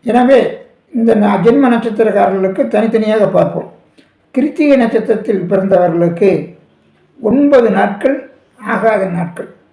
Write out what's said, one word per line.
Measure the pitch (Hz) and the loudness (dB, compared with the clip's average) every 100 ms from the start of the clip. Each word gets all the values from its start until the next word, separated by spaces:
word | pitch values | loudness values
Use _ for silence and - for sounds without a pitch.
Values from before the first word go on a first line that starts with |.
எனவே, | 233 240 254 262 - - - _ _ | 0 0 4 2 2 -8 -18 _ _
இந்த | 247 226 214 | -2 0 2
ந-, | 208 196 | 0 2
ஜென்ம | 226 277 262 | 2 2 2
நட்சத்திரக்காரர்களுக்கு | 226 226 208 220 196 196 190 190 190 254 | 0 -2 -2 0 2 0 0 -2 -2 -2
தனித்தனியாக | 214 226 226 214 214 196 | 0 0 0 0 0 0
பார்ப்போம். | 196 - - - - _ _ _ _ _ | 0 -2 -4 -12 -18 _ _ _ _ _
கிருத்திகை | 262 294 - 294 269 | -4 -4 0 2 2
நட்சத்திரத்தில் | 220 220 - 208 - 196 170 | 2 -2 -2 -4 -2 -4 -2
பிறந்தவர்களுக்கு | 190 190 185 175 165 175 170 196 160 - - _ _ _ _ _ _ | -2 2 2 2 0 -2 2 0 0 -6 -18 _ _ _ _ _ _
ஒன்பது | 214 262 285 277 220 | -2 2 4 4 4
நாட்கள் | 190 202 196 262 277 - _ _ _ | 0 -2 -2 -4 -4 -8 _ _ _
ஆகாத | 208 220 220 214 185 | -6 -2 0 0 -2
நாட்கள் | 170 170 - - - _ | -4 -8 -10 -16 -20 _